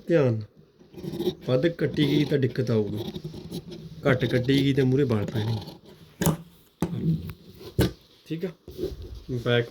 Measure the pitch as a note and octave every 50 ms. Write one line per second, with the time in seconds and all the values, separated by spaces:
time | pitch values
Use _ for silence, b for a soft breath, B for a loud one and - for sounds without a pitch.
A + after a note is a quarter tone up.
0 | - - E3+ D#3+ C3+ A#2+ A2+ A2 G#2+ - _ - - _ _ _ - - - -
1 | - - - - - - - - - - B2+ C3+ D#3+ E3 E3 - D3+ B2 - -
2 | D3 C#3 D3 D3+ D3 - D#3 C#3 C3 A#2+ - C#3 B2 A#2+ A2+ A2 G#2 G2 G#2 G#2+
3 | - - - - - - - - - - - E3+ - - - - - - - -
4 | - C#3+ B2+ - B2+ A#2 B2+ B2+ A#2+ C3+ C3+ C#3 C3+ C#3 C3 C#3 C3 B2+ C3 C#3+
5 | C#3+ A#2+ A2+ G#2 G2 - - G#2+ G#2+ A2+ A2+ G#2 - - - - - - - -
6 | - - - - E3+ D#3+ D#3 - - - - - _ _ _ _ - E3+ F3 -
7 | - E3 D#3 - - - - - - - - - - - - - - - - -
8 | - _ - - _ - D#3+ E3+ F#3+ E3+ - - _ - C#3 B2 - - - -
9 | - - - - - - C3 A#2 A#2 B2 A#2+ A#2+ A#2 -